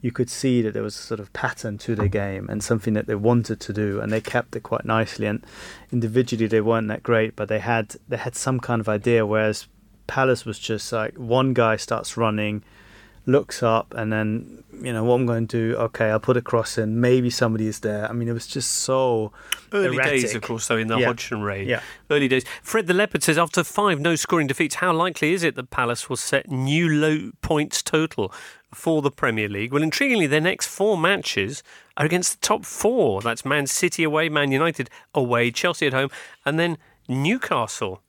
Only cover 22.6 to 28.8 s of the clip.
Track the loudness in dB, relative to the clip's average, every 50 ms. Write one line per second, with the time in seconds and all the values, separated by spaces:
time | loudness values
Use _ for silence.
22.6 | _ -2 -2 -2 0 2 2 2 2 0 0 -2 2 2 4 4 2 2 2 0
23.6 | -2 0 0 2 2 2 2 2 2 0 0 0 0 0 2 2 2 0 0 0
24.6 | 0 -2 0 0 0 2 2 2 2 0 0 0 0 2 2 2 0 0 -2 -2
25.6 | -10 -6 -2 -2 0 0 0 -2 -4 -6 -6 -6 -4 0 -2 -2 -2 -2 -4 -2
26.6 | 0 2 2 4 4 4 2 2 2 2 0 0 -2 -8 -14 _ -4 0 0 0
27.6 | 0 0 -4 -6 -4 0 0 0 0 0 -2 -4 -4 -4 -4 -12 -18 -20 -20 -20
28.6 | _ _ -20 -6